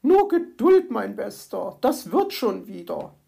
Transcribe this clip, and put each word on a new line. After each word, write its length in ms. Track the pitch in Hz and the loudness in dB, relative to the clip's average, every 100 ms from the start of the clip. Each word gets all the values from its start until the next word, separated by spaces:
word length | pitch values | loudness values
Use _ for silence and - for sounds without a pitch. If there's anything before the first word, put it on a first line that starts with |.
Nur 260 | 262 381 403 | 6 4 4
Geduld, 600 | 339 - - 277 381 359 | 0 -2 0 4 4 4
mein 260 | 226 196 202 | -6 -6 -6
Bester, 640 | 202 196 - 190 190 - | -8 -10 -12 -8 -8 -2
das 320 | 254 - - | -2 -2 -2
wird 200 | 185 403 | -2 -2
schon 340 | - 233 190 - | -2 -4 -4 -8
wieder 480 | 190 170 160 147 _ | -16 -10 -10 -10 _